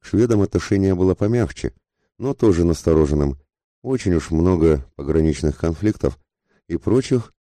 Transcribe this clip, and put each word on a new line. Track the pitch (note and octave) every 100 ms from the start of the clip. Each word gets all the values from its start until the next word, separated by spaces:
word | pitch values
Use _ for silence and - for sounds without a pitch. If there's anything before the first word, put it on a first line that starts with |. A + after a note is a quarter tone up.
К | -
шведам | G2+ A#2 A2
отношение | G2 F2 - G2+ G2 F#2
было | F#2
помягче, | F2+ G#2 A#2+ G2 - - _ _ _ _ _
но | A#2+
тоже | C#3 A2+ E2+
настороженным. | E2+ D#2+ - D#2+ D2+ D2 C#2+ C#2 _ _ _ _
Очень | B2 C3 G2
уж | E2 -
много | D#2+ F2 F2+ D#2+ D2 C2+ -
пограничных | C#2+ D#2 D#2+ D2 D#2 D2
конфликтов | E2 D#2+ G#2 - C2+ - _ _ _ _ _
и | E2+
прочих | - A#2 - B2+ A#2 _